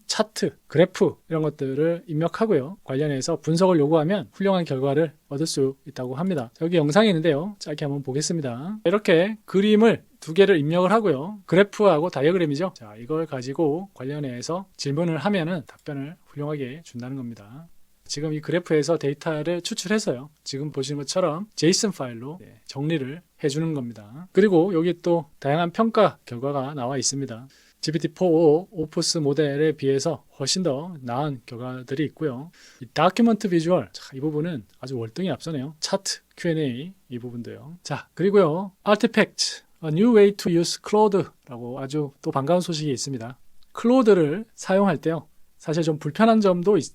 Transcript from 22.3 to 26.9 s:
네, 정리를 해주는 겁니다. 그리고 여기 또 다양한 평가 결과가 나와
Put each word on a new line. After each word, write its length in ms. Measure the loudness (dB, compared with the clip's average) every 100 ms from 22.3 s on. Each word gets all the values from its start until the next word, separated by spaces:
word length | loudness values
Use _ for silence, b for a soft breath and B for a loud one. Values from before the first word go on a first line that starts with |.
| -14
네, 200 | -18 -20 -14
정리를 560 | -6 -2 -2 -4 -12 -18 _
해주는 280 | -4 -2 -2
겁니다. 540 | -4 -6 -10 -18 -18 -2
그리고 420 | 2 6 6 4
여기 260 | 2 0 0
또 260 | 2 0 0 -6
다양한 320 | 0 0 0
평가 480 | 0 2 4 4 2 -12
결과가 480 | -6 -4 -4 -4
나와 240 | -6 -4